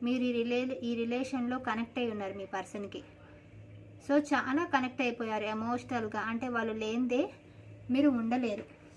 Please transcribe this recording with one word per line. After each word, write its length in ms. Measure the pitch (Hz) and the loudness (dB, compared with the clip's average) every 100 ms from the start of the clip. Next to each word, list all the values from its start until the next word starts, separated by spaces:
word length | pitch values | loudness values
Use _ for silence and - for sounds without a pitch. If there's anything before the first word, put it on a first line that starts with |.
మీరు 200 | 240 254 | 0 2
ఈ 100 | 247 | 2
రిలే-, 480 | 240 240 247 262 262 | 2 2 2 0 -2
ఈ 120 | 240 | -2
రిలేషన్లో 640 | 233 233 247 262 262 240 254 | 0 2 0 0 0 0 0
కనెక్ట్ 400 | 247 220 233 254 | 0 -2 -2 0
అయి 120 | 240 | -2
ఉన్నారు 240 | 208 196 | 0 -4
మీ 100 | 196 | -6
పర్సన్కి. 580 | 190 196 - 208 202 - - - - - - - - - - - - | -6 -6 -6 -6 -8 -8 -12 -18 -20 -20 -20 -18 -18 -18 -18 -14 2
So, 80 | 285 | 2
చాలా 460 | 294 277 262 277 | 4 2 2 0
కనెక్ట్ 360 | 349 269 254 247 | 2 2 2 0
అయిపోయారు 440 | 247 233 220 220 | 0 0 -2 0
ఎమోషనల్గా, 760 | 214 220 233 247 247 247 214 220 | 0 -2 -2 -2 -2 -2 -2 -2
అంటే 280 | 214 226 262 | -2 -2 -2
వాళ్ళు 240 | 233 226 | 0 0
లేనిదే 580 | 220 214 233 254 247 370 - - - - - - | 0 0 0 2 2 2 -2 -18 -20 -18 -16 0
మీరు 180 | 254 294 | 4 6
ఉండలేరు. 760 | 240 226 254 233 208 - - - | 4 2 2 2 -2 -6 -16 -20